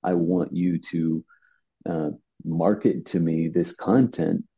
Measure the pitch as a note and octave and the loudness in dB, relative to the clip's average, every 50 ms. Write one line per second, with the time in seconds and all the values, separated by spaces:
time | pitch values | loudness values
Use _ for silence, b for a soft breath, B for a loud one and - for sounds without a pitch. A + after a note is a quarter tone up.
0 | _ F#2 F2+ F2 E2+ E2 F#2 F2+ - - - E2+ F2+ F2+ F2 E2+ - - - E2 | _ 0 0 2 2 2 2 0 0 -2 -2 -2 0 0 0 -2 -4 -4 -4 -2
1 | E2 E2 D#2+ D#2+ - b b b b b b b b b _ _ _ - E2+ D#2+ | 0 0 -2 -2 -4 b b b b b b b b b _ _ _ -6 -4 -4
2 | - D2+ - - _ _ _ _ - E2 D#2+ E2 E2 F#2+ G#2 G#2 - A2 - F2 | -4 -4 -6 -8 _ _ _ _ -8 -4 -2 0 2 2 2 4 2 0 0 0
3 | - - - F#2 E2 E2 D#2+ D#2+ E2 E2 D#2+ F2 E2 - - - - - G2+ C3 | -6 -4 -2 0 0 0 0 0 -2 0 0 0 -2 -2 -4 -8 0 2 4 4
4 | C3 A#2+ - - - - - - - _ _ | 4 4 2 -2 -2 0 0 -2 -4 _ _